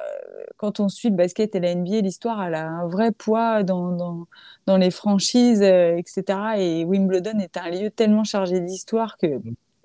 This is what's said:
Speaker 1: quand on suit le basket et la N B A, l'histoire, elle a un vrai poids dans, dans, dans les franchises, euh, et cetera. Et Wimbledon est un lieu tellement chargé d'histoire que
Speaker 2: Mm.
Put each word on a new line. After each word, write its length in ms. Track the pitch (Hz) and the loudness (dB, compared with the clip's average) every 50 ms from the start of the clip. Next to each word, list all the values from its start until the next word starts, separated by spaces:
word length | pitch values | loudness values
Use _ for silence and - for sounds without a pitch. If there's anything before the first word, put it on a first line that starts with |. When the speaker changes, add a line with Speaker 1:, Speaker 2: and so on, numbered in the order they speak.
| 60 55 50 50 - 50 50 50 50 50 - | -12 -12 -12 -12 -14 -16 -16 -16 -16 -16 -12
Speaker 1:
quand 240 | - 214 208 196 - | -8 -6 -6 -2 -2
on 80 | 208 196 | -2 -2
suit 220 | - - - 240 | -2 -2 -2 0
le 60 | 196 | 2
basket 380 | 175 175 180 - - 214 208 - | 2 2 0 0 -2 -2 -2 -2
et 60 | 190 | -2
la 100 | 175 175 | -2 -2
N 140 | 175 175 180 | -2 -2 -2
B 80 | 175 208 | -2 0
A, 60 | 226 | 0
l'histoire, 420 | 196 190 175 - - 233 226 208 185 | 0 -2 -4 -4 -6 -6 -4 -4 -4
elle 120 | 175 160 | -4 -4
a 140 | 156 160 160 | -4 -4 -6
un 200 | 160 170 175 170 | -6 -6 -6 -4
vrai 240 | 175 190 226 233 208 | -2 0 0 0 0
poids 500 | - - 214 220 226 233 226 220 214 196 | -2 -2 0 0 2 2 2 2 0 0
dans, 300 | 175 185 180 175 180 180 | 0 -2 -2 -2 -4 -4
dans, 340 | 175 175 175 175 170 170 - _ - - - - _ - | -4 -6 -6 -8 -10 -12 -16 _ -20 -20 -20 -20 _ 0
dans 100 | - 190 | 2 4
les 140 | 190 180 180 | 4 4 2
franchises, 720 | 175 - - 208 202 196 - - - 247 240 240 233 202 202 | 2 0 0 0 2 2 2 2 2 4 4 6 6 6 6
euh, 340 | 196 185 180 175 170 170 | 6 6 6 6 4 2
et 60 | 170 175 | 0 -2
cetera. 520 | - - 196 180 - 190 190 208 220 226 202 | -6 -6 -6 -4 -2 -2 -2 -2 -2 -2 0
Et 260 | 185 175 160 165 165 | 0 0 0 0 0
Wimbledon 540 | 170 196 196 196 185 190 185 175 214 220 214 | 0 2 2 2 2 2 0 -2 -2 -2 -4
est 180 | 190 - - | -4 -4 -6
un 140 | 180 180 170 | -10 -8 -6
lieu 200 | 175 185 208 214 | -4 -4 -4 -4
tellement 340 | - - 226 214 214 214 220 | -2 0 2 4 4 2 2
chargé 360 | 208 - 202 190 175 185 185 | 0 -2 -2 0 0 0 0
d'histoire 560 | 170 180 190 185 - - 220 226 226 214 - | -2 -4 -8 -10 -8 -4 -2 -2 -2 -2 -4
que 100 | - - | -2 -2
Speaker 2:
Mm. 280 | 160 139 117 110 113 117 - _ _ _ _ | -2 -2 -2 -6 -10 -12 -14 _ _ _ _